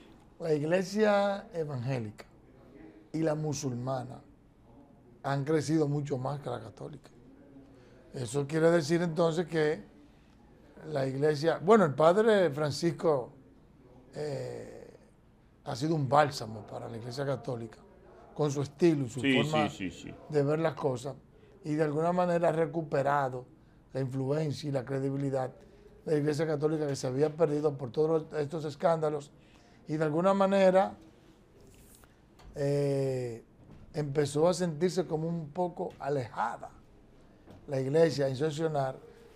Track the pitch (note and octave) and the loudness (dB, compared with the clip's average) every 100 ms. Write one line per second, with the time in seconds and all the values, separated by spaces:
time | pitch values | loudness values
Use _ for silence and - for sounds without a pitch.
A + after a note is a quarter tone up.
0 | - - - - E3 D3+ D3+ F3+ F3+ G3+ | -20 -20 -20 -8 -2 0 2 0 0 2
1 | G#3+ G3+ G3+ G3 - E3+ D3+ C3+ A#2 C3 | 4 4 2 -2 -6 -6 -6 -4 -4 -4
2 | G#2+ - - - - - - - - - | -6 -12 -20 -20 -20 -20 -20 -20 -20 -20
3 | - D#3 D#3+ D3+ D#3 C#3 C#3 A#2+ B2+ C3 | -8 -4 -2 -2 -4 -4 -4 -6 -6 -6
4 | B2 B2 - - _ _ - - - - | -8 -14 -20 -20 _ _ -20 -20 -20 -20
5 | - - C#3 C#3 C#3 D#3+ C#3+ D#3+ C#3+ D3 | -20 -8 -4 -2 0 0 2 2 2 0
6 | C#3+ C3 C3 C#3+ C#3+ A#2+ A2 - C#3+ - | -2 -4 -4 -6 -8 -8 -10 -14 -16 -16
7 | - - - - - - - - - - | -20 -20 -20 -20 -20 -20 -20 -20 -20 -20
8 | - C#3 A#2+ C#3+ C#3 D#3+ E3 E3+ C#3 E3+ | -14 -10 -4 -4 -2 4 4 4 4 0
9 | F3 D#3+ E3 D#3+ D#3 E3 D3+ F#3 - - | 0 2 2 2 -2 0 0 0 -8 -20
10 | - - - - - - - - D#3 D3 | -20 -20 -20 -20 -20 -20 -20 -18 -8 -4
11 | C3+ C3+ D3+ D3 D#3+ D3+ D3+ A3 E3 C3 | -4 0 0 2 0 2 6 6 6 6
12 | D#3+ F#3+ A3 G#3 E3+ C#3 D3+ C#3+ E3+ E3+ | 6 6 6 4 4 2 -2 0 -2 0
13 | E3+ C#3+ A2 - - - - - - - | 2 2 -2 -14 -20 -20 -20 -20 -20 -20
14 | - D3 D3+ C3+ B2 A#2+ A2+ A2+ - - | -16 -10 -8 -6 -8 -10 -14 -16 -20 -20
15 | - _ _ _ _ _ - A#2+ D#3 D#3+ | -20 _ _ _ _ _ -10 -4 -2 0
16 | C3+ C#3+ D3 - A2 G#2+ - B2 A#2+ A#2 | 4 4 4 0 -10 -10 -12 -12 -10 -10
17 | A#2+ A#2+ C#3 C3 - A#2+ A#2 - - - | -10 -6 -4 -4 -6 -8 -8 -14 -20 -20
18 | - - - - D3+ C#3+ C3 - F3 D3 | -20 -20 -12 -2 -2 -2 -6 2 4 4
19 | B2 B2+ C3+ C3+ D3 D#3 D3 C#3+ F#2 - | -2 0 2 4 4 2 0 -2 -8 -8
20 | - - - D3+ C#3 D#3 D#3+ - D3 B2+ | -14 -16 -2 0 2 2 0 0 -2 -2
21 | C3+ B2+ - - - - D#3 D3+ D#3 D3 | -8 -12 -18 -20 -20 -12 -4 0 2 2
22 | E3+ F3+ F3+ E3+ E3+ D#3 D#3+ E3 D#3+ D3 | 2 2 2 2 2 2 0 -2 -2 0
23 | C3+ C#3+ C3+ B2+ B2 - - - _ C3 | 2 2 0 -4 -12 -20 -20 -20 _ -4
24 | C3+ C3 C3 D3 D#3 C#3 D3 C#3 B2 C3+ | -4 -2 -2 0 -2 -4 -4 -4 -4 -4
25 | C3+ C#3 C#3 C3 C3 - - - - - | -2 -2 -2 -2 -4 -8 -20 -20 -20 -12
26 | - D3+ D3 D3 D#3+ D3 D3+ D#3 D3+ C3+ | -2 0 2 0 -2 0 0 0 -2 -4
27 | C3 C3 D3+ D3+ D#3 D3 D3 C#3 C3 D3+ | -4 0 0 2 0 2 0 -2 -4 0
28 | D#3 D#3+ D#3 D3+ C#3+ E3 D3+ C#3+ F3+ D#3+ | 2 0 -2 -4 -4 -6 -8 0 0 2
29 | D#3 D3+ C#3+ - - - - - - D#3 | 0 -4 -8 -20 -20 -20 -20 -20 -6 -2
30 | D#3 D#3 F#3+ G3 F#3+ G3 F#3+ F#3 G3+ - | 0 2 2 4 4 6 6 6 2 -4
31 | - - - - _ - - - - - | -20 -20 -20 -20 _ -20 -20 -20 -20 -20
32 | - _ _ - - D3 C#3+ C#3+ C#3+ C#3 | -20 _ _ -20 -14 -4 -2 0 0 0
33 | C3+ C3 B2 A2+ - - - - - D#3 | 0 -2 -4 -8 -14 -20 -20 -20 -10 -6
34 | D3 C#3+ C#3+ D3 E3 E3 F3+ D3 F#3 E3+ | -2 0 0 2 2 2 -2 0 0 0
35 | D#3+ D#3 E3 E3+ D3+ - F3+ F3 F3 - | -2 -2 -2 -4 -6 -4 -4 -4 -8 -6
36 | C#3 C#3+ A#2+ F3 A3+ C#3+ - - - - | -4 -2 -2 -4 -4 -4 -12 -20 -20 -20
37 | - - - - - - - C3+ C3 D#3 | -20 -20 -20 -20 -20 -20 -6 -4 0 4
38 | E3 C#3 C3+ B2+ D#3 D3 D#3+ D3 C3+ C3+ | 4 4 -2 0 -2 -2 -2 0 -2 -6
39 | - - - | -16 -20 -20